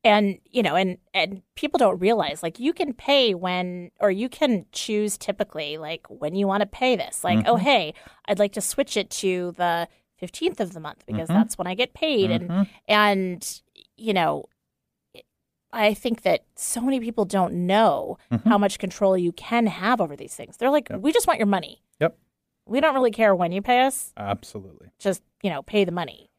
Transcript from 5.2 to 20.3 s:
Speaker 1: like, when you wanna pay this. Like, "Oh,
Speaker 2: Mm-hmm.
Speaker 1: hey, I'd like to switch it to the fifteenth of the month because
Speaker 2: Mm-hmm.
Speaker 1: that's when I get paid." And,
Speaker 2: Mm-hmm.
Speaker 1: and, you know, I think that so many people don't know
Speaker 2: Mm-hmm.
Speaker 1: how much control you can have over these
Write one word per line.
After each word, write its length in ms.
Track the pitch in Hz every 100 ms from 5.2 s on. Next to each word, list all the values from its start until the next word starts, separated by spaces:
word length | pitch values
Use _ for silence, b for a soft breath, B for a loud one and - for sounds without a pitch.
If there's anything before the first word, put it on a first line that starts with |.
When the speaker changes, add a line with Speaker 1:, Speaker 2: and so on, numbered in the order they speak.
| - 196 196 156 147 156
Speaker 1:
like, 300 | 151 165 -
when 240 | - 151
you 140 | 185 196
wanna 180 | 196 202
pay 300 | - 262 226
this. 280 | - -
Like, 220 | 175 214 -
"Oh, 80 | -
Speaker 2:
Mm-hmm. 80 | 240
Speaker 1:
hey, 280 | 254 156 - B B -
I'd 120 | 202
like 140 | 208
to 80 | 202
switch 360 | - - - 214
it 120 | 196
to 400 | - 190 180 175 170
the 300 | 175 170 170 _ _ _
fifteenth 420 | 180 - 330 -
of 140 | 190
the 60 | 180
month 240 | 151 - -
because 240 | 208 165
Speaker 2:
Mm-hmm. 80 | 180
Speaker 1:
that's 200 | 226 -
when 100 | 175
I 80 | 185
get 180 | 254
paid." 380 | - 320 254 190
And, 180 | 170 175
Speaker 2:
Mm-hmm. 140 | 180 196 B -
Speaker 1:
and, 760 | 208 208 196 185 175 - - _ _ _ _
you 180 | 220
know, 320 | 190 156 147 - _ _ _ _ _ _ - _ _ _ _ _
I 200 | 233 208
think 300 | 208 240 226
that 200 | 185 170 _ -
so 260 | - 240
many 180 | 247 269
people 260 | 226 226 196
don't 280 | 196 180 170 180
know 500 | 202 220 143 - - b
Speaker 2:
Mm-hmm. 180 | - 226
Speaker 1:
how 80 | 208
much 220 | 202 -
control 360 | 190 - 196 190
you 140 | 175
can 340 | - - 233 220
have 340 | 165 196 240
over 140 | 170 143
these 200 | 139